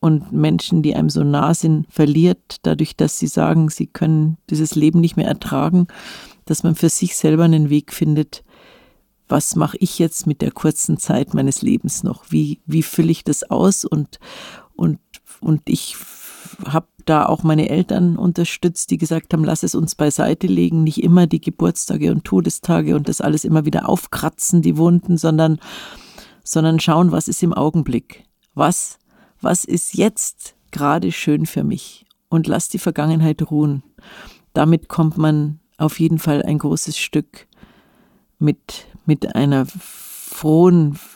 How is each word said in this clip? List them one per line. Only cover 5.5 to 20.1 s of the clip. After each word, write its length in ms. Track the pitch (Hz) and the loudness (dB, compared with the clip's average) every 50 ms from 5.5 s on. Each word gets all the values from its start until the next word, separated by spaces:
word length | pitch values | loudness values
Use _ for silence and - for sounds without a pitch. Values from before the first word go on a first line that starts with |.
| 143 139 151 160 175 180 175 - - - - - - - - - - _ _ | -4 -2 0 2 2 2 2 0 -4 -10 -20 -20 -20 -20 -20 -20 -20 _ _
dass 180 | - 160 - | -6 -4 0
man 120 | - 170 160 | 0 0 0
für 160 | - - 156 | 2 0 0
sich 260 | - - 185 175 - | 0 0 -2 -4 -2
selber 280 | - - 156 156 160 170 | 0 2 2 4 4 4
einen 260 | 165 160 160 151 143 | 4 4 4 4 2
Weg 240 | 147 160 - - - | 2 0 0 -4 -6
findet, 500 | - 165 151 151 151 151 - - - - _ _ _ _ - - _ _ _ _ _ _ _ _ _ _ | -4 -2 0 0 0 -2 -4 -8 -20 -20 _ _ _ _ -20 -20 _ _ _ _ _ _ _ _ _ _
was 300 | - 139 147 - - - | -2 -2 -2 -2 -2 -2
mach 180 | 170 156 147 - - | -2 -2 -2 -2 -2
ich 200 | 190 - - - | -2 -2 0 0
jetzt 280 | 170 160 - - - | -2 -2 -2 -4 -4
mit 140 | 156 147 - | -4 -2 -2
der 100 | - - | -4 -6
kurzen 480 | - - - 156 151 - - - 151 - | -4 -2 -2 -2 -2 -2 -2 -4 -4 -2
Zeit 360 | - - - 123 139 - - | -2 -2 -2 0 -2 -2 -2
meines 260 | - 135 139 135 - | -2 0 -2 -2 -2
Lebens 420 | - - - - - 143 - - | 0 0 0 0 -2 -4 -6 -6
noch? 220 | - - 120 - _ - | -6 -6 -6 -8 _ -4
Wie, 300 | 165 160 151 147 147 - _ | -2 0 0 -2 -4 -8 _
wie 180 | - 151 160 | -2 -2 -2
fülle 280 | 156 - - - 160 160 | -2 0 0 0 0 2
ich 140 | 165 - - | 0 -2 -2
das 260 | - 147 - - - | -4 -4 -4 -4 -4
aus? 340 | - - - 190 196 - - | 0 2 2 2 2 0 -2
Und, 340 | - - 151 143 - - - - - - - - - - - - _ _ | -4 -2 -4 -4 -4 -10 -20 -20 -20 -20 -20 -20 -20 -20 -20 -20 _ _
und, 240 | - 170 165 151 - _ _ - - _ - - - | -4 -2 -2 -2 -4 _ _ -20 -20 _ -20 -14 -6
und 200 | - 165 156 151 - | -2 0 0 0 0
ich 300 | - - - - - - - - - - - - - - - - - - - - | -2 -4 -4 -4 -8 -14 -16 -18 -20 -20 -20 -20 -20 -20 -20 -20 -20 -18 -16 -8
hab 240 | 139 143 160 - _ _ - - | -4 -4 -4 -4 _ _ -6 -2
da 220 | - 156 151 - | 0 2 2 2
auch 160 | - 160 156 | 2 0 0
meine 260 | - 160 156 156 156 - | 2 2 2 2 2 0
Eltern 480 | 143 170 180 - - 185 180 175 165 | 0 0 0 0 0 2 2 2 2
unterstützt, 760 | - - 175 165 - 170 - - - - 175 165 - - - | 0 0 0 0 0 -2 -4 -2 -2 -2 -2 -2 -4 -4 -4
die 60 | 180 | -4
gesagt 380 | 160 160 156 165 160 - - - | -2 -2 -2 -2 -4 -4 -2 0
haben, 100 | 160 156 | 0 0
„Lass 200 | 151 160 - - | 0 0 -2 -2
es 100 | 156 - | -4 -2
uns 200 | - 165 156 - | -2 -2 -2 -2
beiseite 520 | - 151 147 | 0 0 0